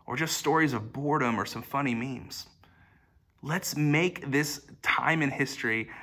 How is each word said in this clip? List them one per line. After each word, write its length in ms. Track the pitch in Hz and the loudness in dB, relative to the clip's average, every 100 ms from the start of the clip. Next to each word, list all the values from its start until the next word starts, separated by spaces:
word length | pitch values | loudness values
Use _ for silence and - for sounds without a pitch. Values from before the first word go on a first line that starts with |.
| - | -6
or 100 | 131 | -2
just 220 | 156 - | -2 0
stories 360 | 147 160 151 | 4 4 4
of 200 | 120 107 | 0 -4
boredom 460 | 131 147 151 123 110 | -4 0 2 2 2
or 60 | - | -2
some 160 | 113 | -6
funny 320 | - 139 139 113 | -4 -2 0 0
memes? 500 | 131 127 95 - - _ - _ _ _ _ _ _ _ | -2 -6 -10 -14 -14 _ -20 _ _ _ _ _ _ _
Let's 340 | 139 180 - 147 | -4 -4 -2 2
make 540 | 147 151 180 175 143 | 4 4 2 0 0
this 380 | 139 151 - - - | 2 2 -4 -12 -4
time 400 | - - 131 160 | 0 2 2 2
in 80 | 143 | 2
history 580 | 131 135 - 117 113 110 - | 0 -4 -2 -2 -2 -4 -12